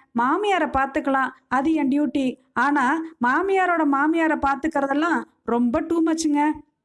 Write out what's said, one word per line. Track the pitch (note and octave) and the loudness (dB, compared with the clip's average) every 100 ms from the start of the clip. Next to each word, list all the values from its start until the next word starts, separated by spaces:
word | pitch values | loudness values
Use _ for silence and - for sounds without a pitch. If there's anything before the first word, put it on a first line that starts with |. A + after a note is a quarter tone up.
| _ A#3 | _ -2
மாமியாரை | B3 E4+ G#4 F4+ C#4+ | 0 0 0 0 0
பார்த்துக்கலாம், | C4+ C4+ D4 C#4 C4+ C4 - _ | 0 -2 -2 0 0 -2 -6 _
அது | B3+ C#4 | -2 0
என் | D#4+ C4+ | 0 0
டியூட்டி. | C#4+ D4 C#4+ C4 - _ | 0 0 0 -2 -4 _
ஆனா | - C4+ C#4+ B3+ D#4+ D#4+ - A#3+ | -2 0 2 2 0 -4 -4 0
மாமியாரோட | C#4+ G4 F#4+ F4+ E4+ D4 | 0 0 0 2 2 2
மாமியாரை | C#4 D4+ E4 D#4+ D4 | 2 2 2 0 0
பார்த்துக்கிறதெல்லாம் | C#4 C4+ D#4 C#4+ C#4 C#4+ E4 C4+ - _ | -2 -2 -2 -2 -2 0 0 -2 -6 _
ரொம்ப | - A#3 A#3+ D4+ | -4 0 0 0
டூ | E4 E4+ | 0 0
மச்சுங்க." | D#4+ D#4+ D#4+ D4 D4 D4+ - _ | 0 0 0 0 0 -2 -10 _